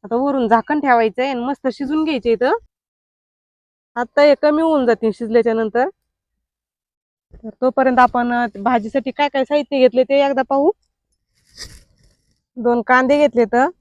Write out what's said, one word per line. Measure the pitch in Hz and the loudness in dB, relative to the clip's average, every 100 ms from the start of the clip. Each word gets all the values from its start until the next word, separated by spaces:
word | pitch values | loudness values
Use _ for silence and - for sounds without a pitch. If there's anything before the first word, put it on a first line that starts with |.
आता | 196 233 | -6 -4
वरून | 277 277 226 | -2 -2 2
झाकण | 226 - 302 | 0 0 -4
ठेवायचंय | 277 240 220 202 269 | 2 2 2 -2 -4
आणि | 254 | -4
मस्त | 240 277 262 | -6 -6 -6
शिजून | - 269 311 | -6 -6 -4
घ्यायचे | 320 277 233 | -4 -4 -2
इथं. | 226 254 466 _ _ _ _ _ _ _ _ _ _ _ _ _ 233 | -2 0 -2 _ _ _ _ _ _ _ _ _ _ _ _ _ -10
आता | 247 - | -4 2
हे | 294 277 | 4 4
कमी | 302 302 | 2 0
होऊन | 320 302 240 | 0 0 0
जातील | 220 226 - | 0 -2 -4
शिजल्याच्या | 233 233 226 | -2 0 0
नंतर. | 226 220 240 285 _ _ _ _ _ _ _ _ _ _ _ _ _ _ | -2 -2 -2 -4 _ _ _ _ _ _ _ _ _ _ _ _ _ _
तर | - 220 - | -20 -20 -4
तोपर्यंत | 254 262 262 247 | -2 0 0 4
आपण, | 247 247 240 | 2 2 -2
अ, | 240 240 196 | -2 -4 -4
भाजीसाठी | 202 247 208 269 247 | -2 -2 -2 -6 -6
काय | - 285 | -4 -4
काय | 277 | -2
साहित्य | 254 294 269 277 | -2 -2 -2 2
घेतले | 254 240 | 2 2
ते | 254 277 277 | 0 2 0
एकदा | 262 | -2
पाहू. | 262 277 302 - _ _ _ _ _ _ _ - - - _ _ _ _ _ _ _ 247 | -2 0 0 -2 _ _ _ _ _ _ _ -20 -20 -20 _ _ _ _ _ _ _ -6
दोन | 240 240 | -2 -2
कांदे | 220 254 262 294 | 2 2 2 2
घेतले | 294 233 226 | 2 2 0
तर | 240 294 - | 0 0 -2